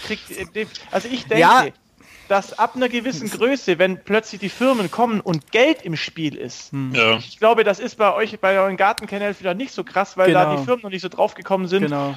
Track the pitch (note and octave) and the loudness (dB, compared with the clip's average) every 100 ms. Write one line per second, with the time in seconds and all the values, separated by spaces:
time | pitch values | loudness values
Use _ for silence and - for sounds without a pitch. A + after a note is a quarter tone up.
0 | - G#3+ - - E3+ G3+ A3 - - F#3+ | -10 -10 -10 -14 -10 -8 -8 -12 -6 -4
1 | A#3 B3+ C#3 A3 E3+ B3 E3+ - _ _ | -4 -8 0 4 6 6 4 -6 _ _
2 | - - - G3 F#3+ - A#3 B3+ B3 A#3+ | -20 -20 -2 -2 0 -2 -2 0 -2 -2
3 | A#3 D#3+ G#3+ - A#3+ C#4 - E3 F#3 F#3 | -4 -6 -8 -2 0 0 0 2 2 0
4 | - G#3+ A3 F#3+ G3 - B3+ A#3+ F3+ - | 0 -2 -2 -8 -10 -2 0 2 -2 0
5 | A#3 G#3+ - D#3+ - A3 C#4+ D4+ F3+ D#3 | 0 0 -2 -4 0 2 4 2 -4 -6
6 | - - D3+ - B2 - - C#3 C3 B2+ | -8 -6 -6 -6 -12 -14 -10 -6 -2 2
7 | A2+ A2+ - - G#3+ A3+ G#3 G3 B3 - | 4 2 -2 2 4 4 2 0 -6 0
8 | G#3 F3 A3 G#3+ F#3+ G3 F#3+ F#3 G3 A3+ | 2 2 -2 0 2 2 2 2 0 0
9 | G#3+ G3+ G3+ G3 F#3 F#3 C4+ - E3+ F#3 | -6 -6 -6 -4 -6 -6 -6 -10 -4 -2
10 | G3 F#3 F#3 F3+ E3 D3 C#3 B3 G#3 F#3+ | -2 2 4 4 2 0 -2 -4 -4 -10
11 | F3+ - G#3 - F3 F#3+ F3+ F#3+ D3 C#3+ | -8 -2 -4 -4 -4 -2 0 0 0 -2
12 | C#3+ | -4